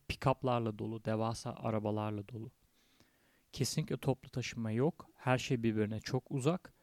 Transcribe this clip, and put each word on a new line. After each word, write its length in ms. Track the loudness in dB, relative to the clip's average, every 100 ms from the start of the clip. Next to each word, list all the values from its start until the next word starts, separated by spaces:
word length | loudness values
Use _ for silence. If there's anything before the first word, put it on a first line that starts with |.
| -8
pick-up'larla 680 | 0 2 2 2 2 2 -2
dolu, 260 | -4 -4
devasa 500 | -2 0 0 -2 -6
arabalarla 720 | -6 -2 0 0 0 -2 -4 -6
dolu. 220 | -10 -12 -14 _ _ _ _ _ _ _ _ _
Kesinlikle 440 | -4 -2 0 -2 0
toplu 340 | 0 -2 -4
taşıma 400 | -6 -6 -4 -2
yok. 400 | 2 2 0 -10
Her 240 | -4 2 2
şey 240 | 2 2
birbirine 380 | 2 2 2 0
çok 300 | -2 -4 -2
uzak. 460 | 0 2 0 -2 _